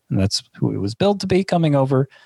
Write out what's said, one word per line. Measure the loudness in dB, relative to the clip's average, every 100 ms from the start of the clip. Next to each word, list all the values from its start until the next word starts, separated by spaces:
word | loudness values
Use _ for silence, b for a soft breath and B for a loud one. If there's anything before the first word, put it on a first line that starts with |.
| _
and | -2
that's | 0 -2 -8 -6
who | -4
he | -4
was | -6
billed | -2 0 0
to | 0
be | 0
coming | 0 0 2 2
over | 2 2 0 b